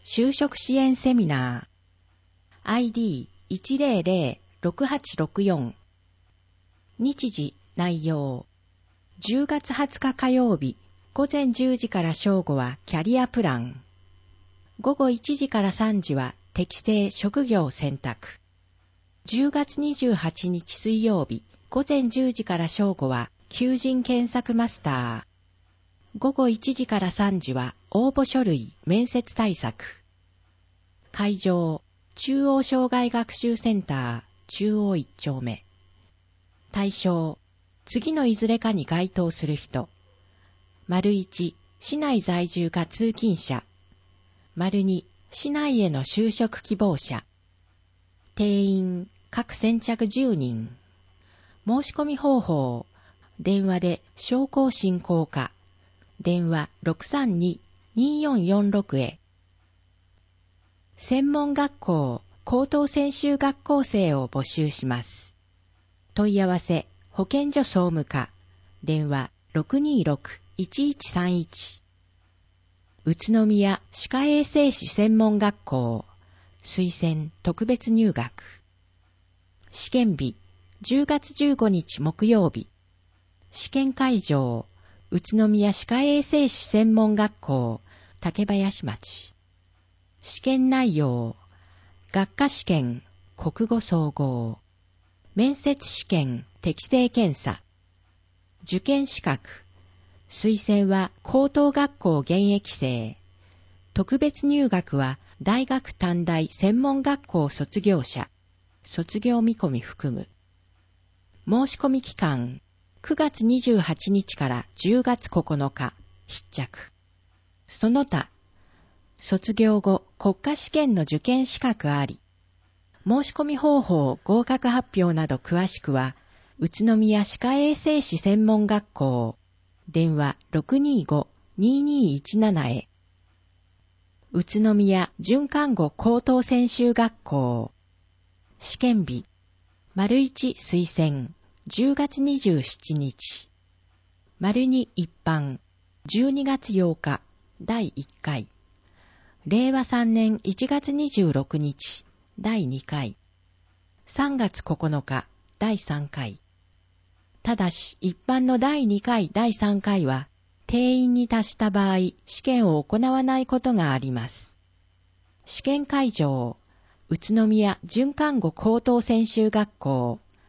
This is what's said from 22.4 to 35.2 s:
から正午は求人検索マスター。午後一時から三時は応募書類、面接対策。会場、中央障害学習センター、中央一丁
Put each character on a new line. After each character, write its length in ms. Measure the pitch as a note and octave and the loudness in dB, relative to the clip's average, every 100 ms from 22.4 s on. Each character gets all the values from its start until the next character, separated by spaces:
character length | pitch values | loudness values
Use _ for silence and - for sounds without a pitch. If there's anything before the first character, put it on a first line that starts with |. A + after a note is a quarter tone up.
か 140 | G#3 E3+ | -4 -2
ら 100 | E3 | -2
正 280 | - G3+ F3 | 0 0 0
午 120 | C3+ | -2
は 220 | B2 A#2 _ - | -2 -6 _ -12
求 280 | - B3 B3+ | -4 0 0
人 240 | C4 B3+ | 0 0
検 260 | A#3+ B3 A#3+ | 0 0 0
索 280 | B3 A#3+ A#3 | -2 0 0
マ 120 | A#3 | 0
ス 140 | - | -2
タ 440 | D3+ B2+ B2 A2 - | -4 -2 -4 -6 -12
ー。 40 | _ _ _ _ _ _ _ _ G#3+ | _ _ _ _ _ _ _ _ -4
午 140 | C4+ | -2
後 180 | C4+ B3+ | 2 2
一 240 | A3+ C4 | 2 -2
時 140 | C4 B3+ | -4 -2
か 120 | G#3 | -2
ら 120 | F#3 | -2
三 280 | - G3+ F#3 | 0 0 0
時 140 | C#3 | -2
は 220 | B2+ B2 - - | -4 -6 -10 -4
応 180 | G#3 C4+ | 0 2
募 160 | C#4 C4 | 2 0
書 180 | C4 | 2
類、 320 | A3 C#3+ G#2+ - D3+ | 2 0 -4 -8 0
面 220 | G#3 B3 | 0 2
接 280 | A#3+ A#3 - | -2 -4 -2
対 180 | A3 | -2
策。 500 | E3 A2+ - - - _ _ _ _ _ _ _ _ _ _ _ | -2 -6 -8 -14 -20 _ _ _ _ _ _ _ _ _ _ _
会 240 | - G#3 G3 | -4 -2 0
場、 460 | F#3+ F3 E3 D#3 _ _ _ - | 0 2 0 -4 _ _ _ -10
中 320 | - C#4 C#4 | -2 0 2
央 160 | C4+ | 2
障 260 | C4 B3+ B3+ | 2 0 2
害 180 | B3 A#3+ | 0 0
学 220 | A#3 A3+ | -2 -4
習 240 | - A#3+ A#3 | -4 -2 0
セ 180 | A#3 | 0
ン 80 | G3+ | 0
タ 140 | - C3+ | -2 -4
ー、 260 | A#2+ A#2 - _ - | -4 -6 -10 _ -14
中 280 | - G#3 G#3+ | -4 -2 0
央 200 | G3+ F3 | 0 -2
一 120 | - | -4
丁 220 | - | -8